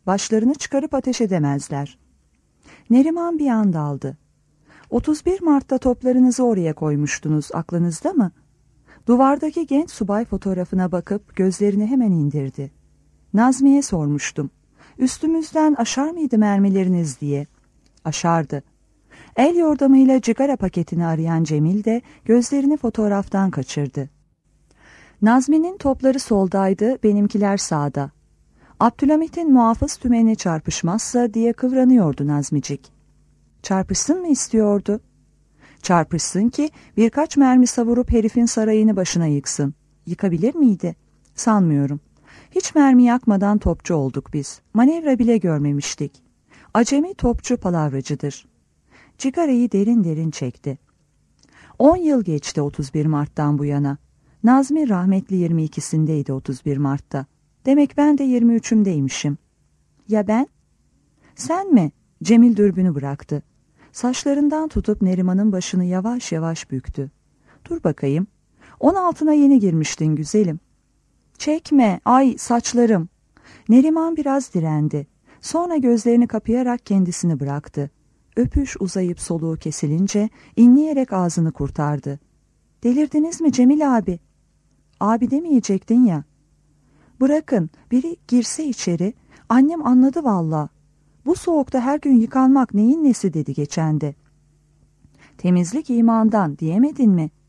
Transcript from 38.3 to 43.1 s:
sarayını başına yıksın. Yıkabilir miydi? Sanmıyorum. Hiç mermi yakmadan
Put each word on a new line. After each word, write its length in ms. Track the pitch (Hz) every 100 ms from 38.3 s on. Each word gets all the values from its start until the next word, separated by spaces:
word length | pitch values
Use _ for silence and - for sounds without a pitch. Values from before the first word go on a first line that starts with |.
| 240 233
sarayını 500 | 226 220 214 220 196
başına 300 | 180 175 160
yıksın. 480 | 143 - - 143 - _ _ -
Yıkabilir 480 | 175 196 165 226
miydi? 420 | 339 254 185 170 - _ _ _
Sanmıyorum. 640 | - 233 208 170 143 139 143 _ _ _ - _
Hiç 240 | 381 -
mermi 300 | 311 277 247
yakmadan 540 | 240